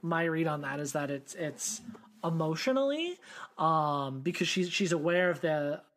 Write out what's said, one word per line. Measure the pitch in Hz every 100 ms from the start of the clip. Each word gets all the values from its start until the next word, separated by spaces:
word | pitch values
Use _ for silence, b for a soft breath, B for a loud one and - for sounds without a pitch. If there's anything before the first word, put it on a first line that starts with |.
my | 170 165
read | 170 160 160
on | 151
that | 143 143
is | 147
that | 151 143
it's, | 143 - -
it's | 156 - - - B B B -
emotionally, | 175 165 156 160 - 262 277 294 339 359 B B B -
um, | 160 160 151 143 139 135
because | 143 170 165
she's, | 190 175
she's | - 190
aware | 170 156 175 180
of | 165
the | 165 151 147 151 -